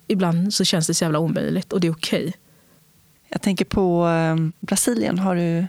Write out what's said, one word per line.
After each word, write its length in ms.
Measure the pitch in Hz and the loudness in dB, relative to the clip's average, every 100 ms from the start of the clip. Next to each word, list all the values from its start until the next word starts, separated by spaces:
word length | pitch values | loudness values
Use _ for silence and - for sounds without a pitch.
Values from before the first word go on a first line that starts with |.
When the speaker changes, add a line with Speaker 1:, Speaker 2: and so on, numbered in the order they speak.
| - | -4
Speaker 1:
ibland 480 | 196 180 170 196 | 0 2 2 0
så 100 | 208 | 0
känns 220 | 180 175 160 | 0 0 0
det 80 | |
så 100 | 170 | 0
jävla 140 | 165 151 | 0 0
omöjligt 540 | 165 - 147 170 - | 0 -2 -2 -4 -2
och 80 | 190 | -2
det 60 | 170 | 0
är 60 | |
okej. 400 | 160 - 190 170 - _ _ _ _ _ _ _ _ - | -2 -2 -2 -4 -8 _ _ _ _ _ _ _ _ -8
Speaker 2:
Jag 140 | - | -4
tänker 220 | 202 185 | -2 0
på, 380 | 190 - 185 170 | 0 0 2 2
ehm, 480 | 170 165 165 160 160 - | 2 2 2 0 -2 -4
Brasilien. 580 | - 196 - 233 214 180 | -4 -2 0 0 0 0
Har 180 | 190 175 | 0 0
du 300 | 170 170 | 0 0